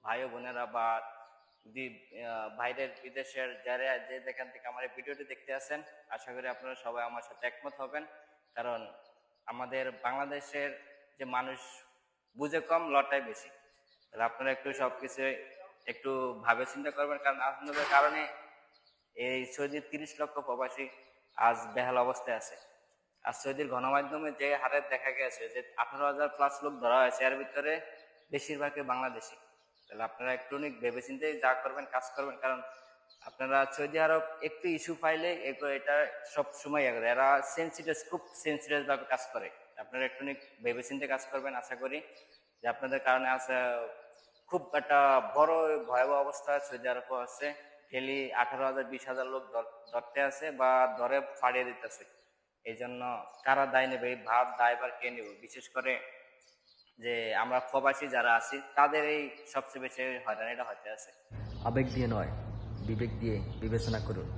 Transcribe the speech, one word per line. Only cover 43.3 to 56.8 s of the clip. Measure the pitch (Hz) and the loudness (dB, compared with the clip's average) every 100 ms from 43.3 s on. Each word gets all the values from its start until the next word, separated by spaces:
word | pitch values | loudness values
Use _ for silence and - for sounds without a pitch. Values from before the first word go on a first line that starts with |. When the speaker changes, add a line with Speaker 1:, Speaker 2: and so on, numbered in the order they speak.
| 131 | 0
Speaker 1:
আহ, | - 127 123 120 117 - - - - _ _ | 2 2 2 0 -4 -10 -18 -20 -20 _ _
খুব | 180 - | -4 0
একটা | 147 - 143 139 131 117 | -2 6 8 10 8 6
বড় | 143 156 165 160 151 | 6 6 8 4 2
ভয়াবহ | 117 123 131 | 2 4 6
অবস্থা | 143 139 - - 143 | 4 2 -2 0 0
সৌদি | 143 123 127 | 0 -4 -2
আরব | 123 123 | -2 -2
আছে। | 127 120 - 147 147 - - _ | -4 -4 -6 -6 -6 -16 -20 _
ডেইলি | 127 131 139 131 | -4 -2 -2 -2
আঠারো | 110 120 135 135 | 2 2 2 0
হাজার, | 131 | 0
বিশ | 123 131 135 | -4 -6 -6
হাজার | 131 131 | -4 -2
লোক | 131 127 | -4 -4
ধর-, | 117 113 - - | -4 -4 -10 -6
ধরতে | 120 - 139 | -6 -4 0
আছে | 139 - 156 | 0 0 -6
বা | 135 131 131 127 127 | 2 6 8 6 4
ধরে | 123 139 135 - | 2 2 0 0
ফাড়িয়ে | 127 123 | 2 2
দিতেছে। | 123 117 113 - - _ _ _ _ _ | -2 -4 -10 -12 -16 _ _ _ _ _
এই | 113 113 | -12 -8
জন্য | 123 123 123 117 - - | -8 -6 -4 -6 -8 -4
কারা | 135 135 135 | 4 4 6
দায় | 131 131 | 4 4
নেবে? | 127 120 | 0 -2
এই | 123 | -2
ভার | 107 117 113 - | 2 4 4 4
দায়ভার | 120 120 127 - | 4 4 -2 -4
কে | 123 | -6
নেবে? | 120 104 | -6 -12
বিশেষ | 101 113 127 - | -14 -16 -16 -6
করে | 127 127 127 - - - _ _ _ _ - | -2 0 -2 -4 -18 -20 _ _ _ _ -20